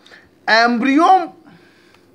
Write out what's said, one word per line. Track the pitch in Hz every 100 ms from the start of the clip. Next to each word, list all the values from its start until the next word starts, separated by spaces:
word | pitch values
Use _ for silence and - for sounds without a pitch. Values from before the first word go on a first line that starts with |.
| - - _ _ -
एम्ब्रियो | 220 233 240 262 277 359 381 330 - - - _ _ _ _ _